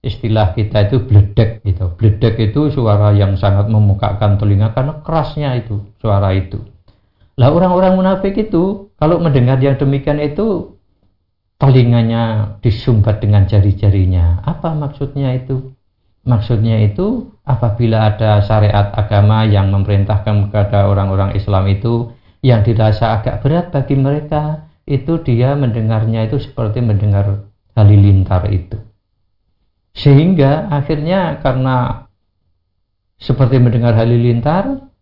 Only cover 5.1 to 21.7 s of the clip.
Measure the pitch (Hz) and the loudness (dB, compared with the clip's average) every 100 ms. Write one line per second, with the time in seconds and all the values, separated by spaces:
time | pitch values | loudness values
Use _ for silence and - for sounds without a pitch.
5.1 | 160 151 - 143 123 110 101 98 _ 113 | -2 -2 -4 -4 -4 -6 -10 -10 _ -2
6.1 | 98 98 95 87 - - - _ _ _ | 0 0 -2 -4 -10 -14 -20 _ _ _
7.1 | _ _ - 127 165 180 180 185 185 185 | _ _ 0 2 4 2 2 2 2 0
8.1 | 190 196 196 214 170 185 208 - _ 151 | 0 -2 -4 -2 -2 -2 -4 -14 _ 0
9.1 | 170 170 135 120 131 139 135 139 139 139 | 0 0 2 2 2 0 0 0 -2 -2
10.1 | 147 147 147 220 180 - - _ _ _ | -2 -4 -4 -4 -4 -8 -18 _ _ _
11.1 | _ _ _ _ _ 135 127 120 117 113 | _ _ _ _ _ 2 4 4 2 2
12.1 | 113 113 110 104 - 120 107 - 113 104 | 0 -2 -2 -4 -4 -2 -2 0 2 2
13.1 | 107 101 104 92 104 101 98 104 98 92 | 0 2 2 2 2 2 2 0 2 2
14.1 | 90 85 87 - 170 170 156 143 - 139 | 2 2 0 -4 -6 -4 -4 -6 -6 -8
15.1 | 139 135 127 127 131 135 - _ _ _ | -4 -4 -4 -4 -8 -8 -18 _ _ _
16.1 | _ - 117 - 113 113 110 107 104 196 | _ -2 0 0 0 0 2 0 0 -4
17.1 | 247 - _ - 127 120 107 117 110 107 | -4 -8 _ -6 -2 -2 0 0 2 0
18.1 | 104 110 107 101 110 104 104 101 110 104 | 0 0 2 2 2 2 2 0 -2 0
19.1 | 104 104 110 110 104 98 98 98 101 101 | 2 4 2 2 2 2 0 0 0 0
20.1 | 104 - 104 101 107 101 104 101 101 98 | -2 0 -2 0 -2 0 0 0 0 0
21.1 | 95 98 - - 95 98 | -2 -2 -4 -2 0 0